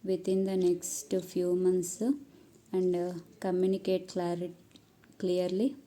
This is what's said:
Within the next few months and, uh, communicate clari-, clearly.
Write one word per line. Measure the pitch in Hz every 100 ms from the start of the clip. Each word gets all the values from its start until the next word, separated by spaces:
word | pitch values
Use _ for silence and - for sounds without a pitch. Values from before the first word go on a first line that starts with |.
Within | 190 185 185 190
the | 190 190
next | 180 175 - - - 190
few | 180 180 175 180
months | 185 185 170 - 226 294 - - - - -
and, | 190 180
uh, | 175 175 175 - -
communicate | 190 180 185 190 - 185 185
clari-, | 190 175 175 175 - - - _ _ -
clearly. | - 190 180 180 185 254 -